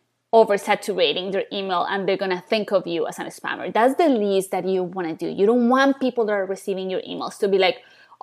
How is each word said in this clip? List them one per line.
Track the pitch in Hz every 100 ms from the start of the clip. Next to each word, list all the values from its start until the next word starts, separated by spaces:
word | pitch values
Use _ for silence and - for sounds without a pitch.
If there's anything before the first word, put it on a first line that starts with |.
| _ _ _
oversaturating | 226 214 202 208 202 - 190 151 156 190
their | 190 -
email | 196 196 180
and | - 196 185
they're | 190
gonna | 190 175 -
think | 220 202
of | 196 170
you | 165 -
as | -
a |
spammer? | 170 - - - 143
That's | 214 247 269
the | 330
least | 240 208 196 190
that | 190 180
you | 190
wanna | 180 190 170
do. | 165 165
You | 160 202
don't | 247 233
want | 262 277 269
people | 254 240 214
that |
are | 208 190
receiving | 190 - 190 190
your | 185
emails | - 180 151 -
to | 202
be | 190
like, | 185 - - - - -